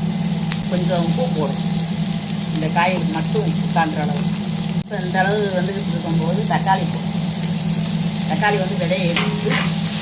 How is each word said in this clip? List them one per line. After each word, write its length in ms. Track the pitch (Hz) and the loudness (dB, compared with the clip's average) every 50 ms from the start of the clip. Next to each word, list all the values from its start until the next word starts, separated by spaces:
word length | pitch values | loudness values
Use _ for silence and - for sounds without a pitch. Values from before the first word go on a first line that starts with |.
| - - - - - - - - - - - - - - | -2 -2 -2 -2 -2 -2 -2 -2 -2 -4 -4 -4 -4 -2
கொஞ்சம் 320 | 180 175 170 170 180 175 170 170 | -2 0 0 0 0 0 0 0
உப்பு 160 | 165 170 170 160 - 156 | 0 0 0 -2 -2 -2
போடும். 260 | 147 135 - - - - - - - - - - - - - - - - - - - - - | -2 -2 -2 -4 -4 -2 -2 -2 -2 -2 -4 -4 -2 -2 -4 -4 -4 -4 -6 -4 -4 -4 -2
இந்த 120 | 160 156 156 165 170 | -2 -2 0 2 2
காய் 180 | 175 180 185 175 165 170 156 160 | 2 2 2 0 0 0 0 0
மட்டும் 280 | 160 160 - 220 - - | -2 0 0 0 0 0
உப்பு 180 | - - - - - 165 | 0 0 0 0 2 2
காண்ற 220 | 160 156 156 160 151 | 2 2 0 0 0
அளவு. 180 | - - - - - - - - - - - - - - - - | 0 0 0 0 0 -2 -2 -2 -2 -2 -2 -2 -2 -2 -2 -2
இப்ப 120 | - 208 196 - | -2 -4 -4 -2
இந்த 120 | 175 170 190 185 | 0 2 2 2
அளவு 180 | 196 208 214 208 196 185 180 | 4 2 2 2 2 2 0
வந்துகிட்டு 340 | 175 - 196 - - 175 160 | 0 0 0 -2 -2 -2 -2
இருக்கும்போது 440 | 160 - 160 165 165 160 165 196 202 220 - 170 | -2 0 0 0 2 2 2 2 2 2 2 2
தக்காளி 320 | 156 160 190 190 190 180 160 - | 2 4 4 2 2 2 0 -2
போடும். 160 | - - - - - - - - - - - - - - - - - - - - - - - - - - - | -2 -2 -2 -2 -2 -2 -2 -2 -2 -2 -2 0 0 0 0 0 0 0 0 0 0 0 0 0 0 0 0
தக்காளி 280 | - - 214 208 208 196 185 | 2 2 4 4 4 2 2
வந்து 120 | 185 196 180 175 | 0 0 0 0
விதையை 220 | 165 185 180 175 170 | 2 2 2 2 2
எடுத்து 380 | 170 - - - - - - - - - - - - - - - - - | 2 2 2 0 0 0 0 2 2 2 2 0 0 0 0 0 0 0